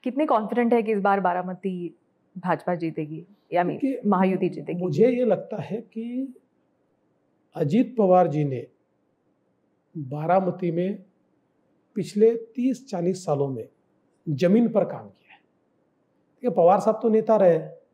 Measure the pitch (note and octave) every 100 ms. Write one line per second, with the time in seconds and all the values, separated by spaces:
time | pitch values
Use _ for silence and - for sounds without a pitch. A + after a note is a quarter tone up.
0 | B3+ B3+ D#4 A#3+ G#3 A#3 A#3+ A#3 G#3+ G#3
1 | G3 G3 F#3 F3+ F#3 F3+ G3 F3+ E3+ _
2 | _ _ _ F#3 F#3 D#3+ - F3 E3 D#3+
3 | D3+ D#3+ F3 _ _ F3 - - C4+ B3+
4 | G#3 F#3 F#3+ F#3 F#3 - C#3+ F3 F3+ D3
5 | A#3+ B3 A#3+ F#3 - G#3 C#3 G#3+ - A3+
6 | A#3 B3 C4+ - _ _ _ _ _ _
7 | _ _ _ _ _ D3+ D3 G#3 A3 A3+
8 | G3 F3+ E3+ D3 D3 B2+ - _ _ _
9 | _ _ _ _ _ _ _ _ _ E3
10 | C3 D3 D#3+ F#3 F#3 F3 F3 E3 F3+ A3
11 | _ _ _ _ _ _ _ _ _ G#3+
12 | F3 G#3 A3+ A#3 - - B3+ B3 - F3+
13 | E3+ F#3 - C#3 C#3 B2 A2 _ _ _
14 | _ _ - C3+ F3 A3 A#3 A3 F3 -
15 | G#2+ _ _ - _ _ _ _ _ _
16 | _ _ _ _ B3 - E3+ G3 A3 A3
17 | A#3 A3 A3 G#3+ F#3 D#3+ D#3 - _